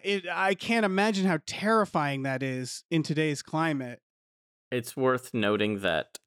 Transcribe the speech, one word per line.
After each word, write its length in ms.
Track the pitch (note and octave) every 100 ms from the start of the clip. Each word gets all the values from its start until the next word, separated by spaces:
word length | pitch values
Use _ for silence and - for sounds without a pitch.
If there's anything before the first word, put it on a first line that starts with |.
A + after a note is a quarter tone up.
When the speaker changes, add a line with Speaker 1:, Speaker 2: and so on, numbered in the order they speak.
Speaker 1:
it, 220 | F#3+ G3+ F3
I 240 | E3+ F#3+
can't 320 | G3 - A#3 G#3
imagine 400 | F#3+ G#3+ G3 F#3+
how 140 | D#3 -
terrifying 760 | - G#3 A3+ G3 E3 C#3+ C#3
that 200 | C3+ C3
is 400 | C3+ B2+ B2+ - -
in 120 | E3
today's 380 | D#3 D3+ D#3 C#3+
climate. 600 | - D#3 E3 C#3 B2 A#2+ _ _ _ _ _ _ _
Speaker 2:
It's 260 | B2 A#2 -
worth 360 | C3 B2+ -
noting 460 | A#2+ G#2 G#2 G#2+ G2+
that 400 | F#2+ D#2+ - -